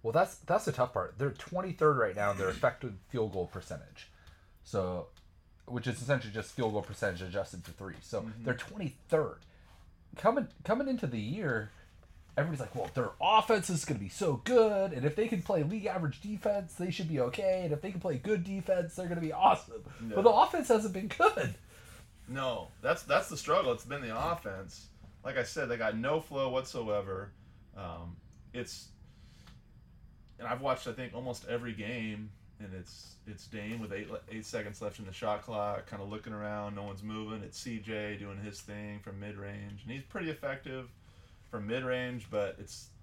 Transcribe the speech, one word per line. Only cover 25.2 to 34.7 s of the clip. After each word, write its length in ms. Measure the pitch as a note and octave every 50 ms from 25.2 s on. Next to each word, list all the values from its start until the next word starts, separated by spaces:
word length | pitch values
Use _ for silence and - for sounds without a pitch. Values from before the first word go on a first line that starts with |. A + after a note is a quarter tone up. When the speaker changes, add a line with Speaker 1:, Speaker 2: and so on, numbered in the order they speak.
| -
Speaker 2:
Like 140 | C3 C3+
I 60 | C3 A#2+
said, 260 | - - - C#3 A#2
they 80 | A#2+
got 180 | A2+ A2+ A2 G#2+
no 220 | A2 A#2 C#3 D3+ D#3+
flow 300 | D#3 - C#3+ C3+ C3+ C3
whatsoever. 840 | B2+ C3 C3 - - B2+ A2+ G#2+ G#2 G2+ G2 G2 F#2+ F#2+ G2+ G2+ - - - - - - - - -
Um, 400 | G2 F#2+ E2+ E2+ E2+ E2+ E2+ F2 - - - - - - - -
it's, 360 | B2 A#2+ - - - - - - - - - - - - - - - - - - - - - - - - - - - - - - - - - -
and 80 | - A#2+
I've 140 | A2+ B2 B2
watched, 280 | C#3 C3+ B2+ B2 -
I 40 | B2+
think, 220 | A2 B2 B2+ A#2+ -
almost 340 | B2 B2+ B2+ A#2+ - -
every 240 | - A#2+ A#2+ A#2+ A#2+
game, 580 | G#2+ G#2 G#2 A2 B2 A#2+ A2 A2 G#2+ G#2 G#2+ G#2 G2+ - - - - -
and 140 | G#2+ F#2+ F#2
it's, 380 | F#2 F2 - - - - - - - -
it's 200 | G#2+ G2+ F#2 -
Dame 320 | - A2 G#2+ G#2 G#2+ A2+ A#2
with 140 | A2 F#2+ F#2+
eight 180 | G2+ G#2 -
le-, 80 | G#2+ G#2 - -
eight 160 | G#2+ A2 G#2
seconds 360 | - - A2+ G#2 G#2